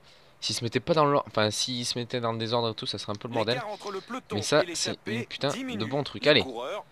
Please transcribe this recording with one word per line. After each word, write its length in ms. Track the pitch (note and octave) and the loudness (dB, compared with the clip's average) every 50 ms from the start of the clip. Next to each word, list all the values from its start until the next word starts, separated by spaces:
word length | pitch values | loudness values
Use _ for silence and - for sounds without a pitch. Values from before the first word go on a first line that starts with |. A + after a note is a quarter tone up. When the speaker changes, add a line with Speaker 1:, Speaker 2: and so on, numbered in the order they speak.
| - - - - - - - _ | -6 -16 -20 -20 -20 -20 -16 _
Speaker 1:
s'ils 140 | - - A2+ | -6 -4 -2
se 100 | - A#2+ | -2 -2
mettaient 160 | A2+ - B2 | 0 0 0
pas 140 | - - E3+ | 2 4 4
dans 120 | D#3+ D3 | 6 6
l'ordre, 200 | C#3+ C#3+ C#3 - | 6 6 4 2
enfin 220 | G#2+ - A2 G#2+ G#2+ | 2 2 2 2 2
s'ils 340 | G#2 - - - B2+ A#2+ A#2+ | 2 0 -2 -2 -2 -4 -4
se 140 | - - | -2 -2
mettaient 240 | B2 A#2+ - - B2 | -4 -4 -2 -2 -2
dans 100 | A#2 A2+ | 0 0
le 60 | A2+ | 0
désordre 320 | A2+ A2+ A2 A#2+ A#2+ A#2 A2+ | -2 -2 0 2 2 2 0
et 40 | G#2+ | -2
tout, 100 | - B2+ | -4 -6
ça 140 | - - G2+ | -6 -6 -6
serait 120 | - - | -6 -6
un 40 | G#2 | -6
peu 120 | G2+ - | -6 -6
le 60 | A#2+ A#2+ | -4 -2
bordel. 220 | A#2 G#2+ G#2+ A#2+ | 0 0 2 0
Speaker 2:
L'écart 160 | - - G#3+ | -2 -2 -6
entre 200 | G#3 - - G#3 | -8 -8 -8 -8
le 80 | G3 F#3+ | -8 -8
peloton 340 | - - A#3 B3+ - - G#3+ | -8 -6 -8 -8 -6 -4 -4
Speaker 1:
Mais 80 | G#3 G2+ | -4 0
ça, 180 | - D3 D#3 | 4 4 4
Speaker 2:
et 140 | E3+ E3+ E3 | 4 2 -2
Speaker 1:
c'est 160 | - - A#2+ | -4 -2 -4
Speaker 2:
l'échappée 240 | G#2 - - G2 G#2+ | -4 -6 -6 -4 -4
Speaker 1:
une 100 | A#2+ - | -4 -4
putain 240 | - - - - C#3+ | -6 -6 -4 -2 -2
Speaker 2:
diminue. 300 | - A#3+ C4+ B3+ A#3+ G#3 | -2 -2 -6 -6 -4 -4
Speaker 1:
de 60 | - | -2
bon 180 | A2 C3 D3 C3+ | -2 0 -2 -2
truc. 220 | - - G#2 B2+ | -4 -6 2 4
Speaker 2:
Les 40 | C#3+ | 6
Speaker 1:
Allez, 120 | D3+ B2 F2+ | 6 6 4
Speaker 2:
coureurs 420 | C3 A#2 A2+ B2 D3 F#3+ G#3 - - | 2 -4 -6 -6 -6 -8 -8 -10 -10